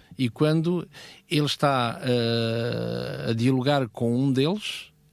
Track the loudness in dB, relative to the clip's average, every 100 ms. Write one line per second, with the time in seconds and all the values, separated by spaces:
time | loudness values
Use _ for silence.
0 | -14 -4 -4 2 2 2 0 -2 -4 -14
1 | -20 -20 -2 0 0 2 2 2 0 -2
2 | 0 2 2 0 0 -2 -2 -4 -4 -4
3 | -6 -6 -4 2 2 2 2 2 0 -2
4 | 0 2 2 2 2 -2 -6 -10 -14 _
5 | _